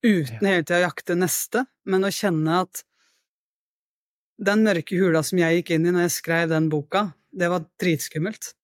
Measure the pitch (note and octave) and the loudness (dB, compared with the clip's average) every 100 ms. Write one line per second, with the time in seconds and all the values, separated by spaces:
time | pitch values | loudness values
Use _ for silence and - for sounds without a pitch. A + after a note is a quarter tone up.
0 | A#3+ F#3+ C3+ A2+ G3 F3+ D#3 F3 F3+ - | 4 2 0 -2 2 2 2 0 0 -4
1 | - F3 E3 - - A3+ C4 _ - F#3+ | -4 0 0 -2 -4 -4 -4 _ -2 0
2 | G3 - G#3 E3 D#3 F3 F#3 - - _ | 0 0 -2 0 0 0 -2 -8 -18 _
3 | _ _ _ _ _ _ _ _ _ _ | _ _ _ _ _ _ _ _ _ _
4 | _ _ _ _ G3 G#3+ G#3+ F3 - F3+ | _ _ _ _ 0 2 4 2 -2 0
5 | F#3 D#3+ D3+ F#3 E3 E3+ E3+ E3 E3+ F3 | 2 2 0 0 2 2 0 0 2 2
6 | F3 - - E3 E3+ D#3+ D#3+ D#3 C#3+ F#3+ | 0 -2 -2 -2 0 0 0 -2 -2 -2
7 | G#3 - _ - F3 F3+ D#3+ _ F3+ D#3 | -4 -8 _ -4 -2 -2 -6 _ -2 -2
8 | - D#3 D#3+ A3 - - | -4 -6 -6 -8 -16 -18